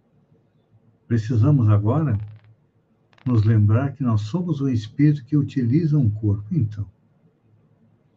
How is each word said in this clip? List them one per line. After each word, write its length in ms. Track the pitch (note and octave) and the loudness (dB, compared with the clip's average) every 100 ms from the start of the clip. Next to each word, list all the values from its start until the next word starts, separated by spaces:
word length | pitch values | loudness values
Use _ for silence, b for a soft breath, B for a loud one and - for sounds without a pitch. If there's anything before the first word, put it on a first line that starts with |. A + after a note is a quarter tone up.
| _ _ _ _ _ _ _ _ _ _ - | _ _ _ _ _ _ _ _ _ _ -4
Precisamos 640 | A#2 G#2 G#2+ C3+ C#3+ G#2+ | -4 0 0 2 4 4
agora 480 | G#2 G#2 C#3+ D3+ G2+ - - _ _ _ _ _ _ _ _ B2+ | 2 2 0 -2 -4 -8 -18 _ _ _ _ _ _ _ _ -2
nos 180 | A#2 | 0
lembrar 500 | G#2 A2+ G#2 A2+ C#3 | 2 4 4 2 0
que 100 | - | -4
nós 180 | B2+ G#2+ | -2 -2
somos 380 | - E3+ F3 C#3+ | -2 -6 -4 -4
um 80 | C#3 | -2
espírito 560 | A#2 - - D3 D3 - | -2 -4 2 2 2 -2
que 120 | D3 | -2
utiliza 600 | B2+ - A#2 D3 D#3+ D3 | -2 -2 0 0 2 0
um 120 | A2+ | 0
corpo. 360 | G#2 G#2+ G2+ - | 0 -2 -2 -2
Então, 380 | E3+ G#2+ - G2+ _ _ _ _ _ _ _ _ _ _ _ _ | -2 -2 -6 -12 _ _ _ _ _ _ _ _ _ _ _ _